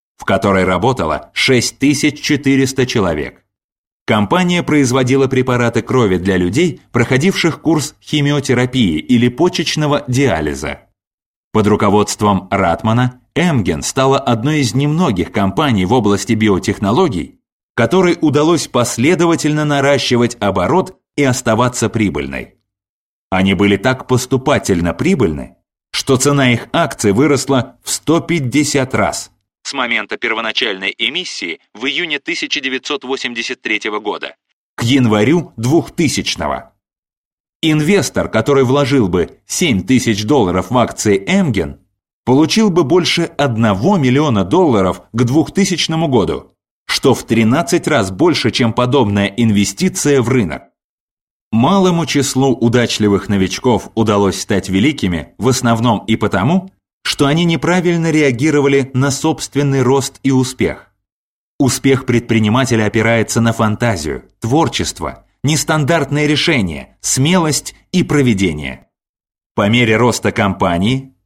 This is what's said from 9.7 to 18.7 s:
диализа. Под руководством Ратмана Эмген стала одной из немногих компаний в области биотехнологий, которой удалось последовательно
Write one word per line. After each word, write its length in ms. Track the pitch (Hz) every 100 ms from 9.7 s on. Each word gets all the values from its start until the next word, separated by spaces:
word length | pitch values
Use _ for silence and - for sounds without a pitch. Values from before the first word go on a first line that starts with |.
| - 151 143 -
диализа. 720 | 127 135 82 76 69 69 71 _ _ _ _ _ _ _
Под 160 | 110 104
руководством 800 | 107 104 104 101 - 107 95 -
Ратмана 720 | 98 87 85 110 117 127 - _
Эмген 480 | 143 175 139 90 76
стала 360 | - - 135 135
одной 420 | 131 113 135 156
из 140 | 123
немногих 580 | 135 147 160 175 92 82
компаний 540 | 107 98 92 147 107 92
в 80 |
области 400 | 127 104 101 -
биотехнологий, 1080 | 113 107 90 104 - 101 135 180 90 67 _ _ _ _
которой 440 | - 147 185 175 165
удалось 480 | 156 143 156 165
последовательно 960 | -